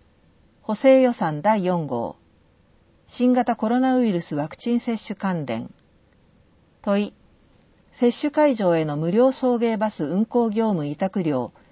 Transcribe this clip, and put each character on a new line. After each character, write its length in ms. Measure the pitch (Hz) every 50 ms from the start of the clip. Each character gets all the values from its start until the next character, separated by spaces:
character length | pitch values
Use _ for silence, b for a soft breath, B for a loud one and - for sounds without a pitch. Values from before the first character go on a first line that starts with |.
| _ _ _ _ _ _ _ _ _ _ _ _
補 120 | _ - 214
正 260 | - - 262 262 262
予 120 | 262 247
算 300 | 240 - 202 160 151 147
第 220 | 147 202 220 208 180
四 220 | 180 185 170 156
号。 300 | 135 123 117 113 82 71 _ _ _ _ _ _ _ _ _ _ _ _ _ _ _ _ _ _
新 260 | - - - 247 254
型 240 | 247 254 240 - 233
コ 120 | - - 220
ロ 120 | 240 254
ナ 160 | 262 262 254
ウ 100 | 254 247
イ 60 | 226
ル 80 | 185 170
ス 140 | 170 - 156
ワ 140 | 147 147 160
ク 80 | -
チ 160 | - - 233
ン 80 | 240 240
接 240 | - 247 226 214 -
種 120 | - 208
関 300 | - - 190 180 165 147
連。 260 | 127 110 113 123 - - _ _ _ _ _ _ _ _ _ _ _ _ _ _ _ _ _ _ _ _ _
問 200 | - 208 202 202
い。 120 | 208 - - _ _ _ _ _ _ _ _ _ _ _ _ _ _ _
接 300 | - - 247 240 240 -
種 100 | - 294
会 240 | 285 311 302 294 254
場 220 | 214 202 180 170
へ 80 | 165 156
の 120 | 151 147
無 140 | 147 160 170
料 220 | 180 220 247 269
送 240 | 262 - - 254 247
迎 200 | 233 233 233 226
バ 140 | 202 214 214
ス 140 | - - 160
運 220 | 135 165 190 226
行 240 | - - 247 233 226
業 200 | 202 220 226 220
務 160 | 202 165 147
委 100 | 143 147
託 260 | - 190 185 - 208
料 300 | 175 160 143 127 120 - b b b b